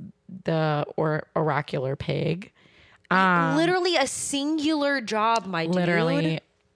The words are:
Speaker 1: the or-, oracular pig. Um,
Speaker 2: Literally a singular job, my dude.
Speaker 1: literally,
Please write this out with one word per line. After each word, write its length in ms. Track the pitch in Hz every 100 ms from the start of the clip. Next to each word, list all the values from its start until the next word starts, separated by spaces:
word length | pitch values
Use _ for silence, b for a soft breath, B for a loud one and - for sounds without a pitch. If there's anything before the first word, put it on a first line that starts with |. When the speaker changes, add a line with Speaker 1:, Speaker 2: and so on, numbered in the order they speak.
| 196 - - 185 -
Speaker 1:
the 400 | 160 156 147 - -
or-, 300 | 156 156 - -
oracular 600 | 156 139 147 151 131 139
pig. 560 | - 143 151 165 202 b b b b b -
Um, 480 | 180 190 175 165 285
Speaker 2:
Literally 380 | 339 370 359 339
a 100 | 269
singular 920 | - - 277 285 320 294 320 285 277
job, 440 | 214 214 220 226 185
my 200 | 170 160
dude. 100 | 180
Speaker 1:
literally, 640 | 175 170 165 170 160 160 - _ _